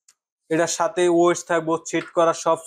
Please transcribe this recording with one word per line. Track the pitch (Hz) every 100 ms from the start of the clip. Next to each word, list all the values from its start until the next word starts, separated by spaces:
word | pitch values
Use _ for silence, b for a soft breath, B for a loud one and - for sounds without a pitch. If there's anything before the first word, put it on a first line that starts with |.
| _ _ _ _ _
এটার | 160 165
সাথে | - 170 180 180
ওয়েস্ট | 170 175 170 -
থাকবো, | 170 160 160 -
সেট | 165
করা | - - 165
সব | 160 - 165